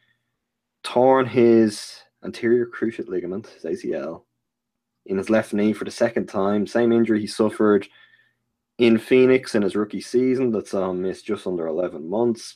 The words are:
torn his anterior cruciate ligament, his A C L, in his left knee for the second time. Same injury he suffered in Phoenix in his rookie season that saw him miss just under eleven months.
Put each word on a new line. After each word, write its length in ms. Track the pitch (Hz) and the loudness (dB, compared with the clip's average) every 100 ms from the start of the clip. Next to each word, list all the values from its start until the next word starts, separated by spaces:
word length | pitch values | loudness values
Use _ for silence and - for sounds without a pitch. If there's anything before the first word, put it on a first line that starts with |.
| _ _ _ _ _ _ _ _ | _ _ _ _ _ _ _ _
torn 420 | - 123 131 131 123 | -4 2 4 4 2
his 720 | 123 117 113 110 104 - - _ _ | 4 6 6 4 0 -16 -20 _ _
anterior 400 | - - 117 120 | -14 -6 0 0
cruciate 440 | 117 - 113 - - | 0 -4 -6 -4 -8
ligament, 400 | 90 87 98 - | -6 -6 -10 -10
his 160 | - | -14
A 100 | 82 | -8
C 180 | 90 - | -6 -6
L, 320 | - 69 85 _ _ _ _ _ _ _ _ - | -6 -8 -12 _ _ _ _ _ _ _ _ -6
in 120 | 98 | -6
his 120 | 95 | 0
left 220 | 110 - | 0 0
knee 200 | 104 107 | 0 0
for 120 | 104 | 0
the 60 | 101 | -6
second 380 | - 117 117 92 | -2 -2 -2 -6
time. 380 | 104 98 104 95 | -4 -2 -2 -2
Same 260 | 117 120 | 0 2
injury 280 | 117 113 104 | 2 2 0
he 60 | - | -2
suffered 640 | - 110 - 107 101 - _ _ _ _ _ _ _ _ - | -2 -2 2 2 2 0 _ _ _ _ _ _ _ _ 2
in 200 | 120 110 | 4 4
Phoenix 580 | - 127 127 127 - 113 | 4 4 6 4 0 -2
in 60 | |
his 120 | 98 | -2
rookie 260 | 101 104 - | -2 -4 -6
season 520 | - 120 127 127 123 | -4 0 0 0 0
that 160 | 104 - | -2 -4
saw 220 | 98 92 | -4 -4
him 120 | 90 | -4
miss 200 | 92 87 | -6 -8
just 260 | - 98 98 | -8 -6 -6
under 180 | 87 82 | -6 -4
eleven 420 | 80 90 80 80 | -4 -6 -8 -6
months. 460 | 104 120 113 - | -2 -2 -2 -10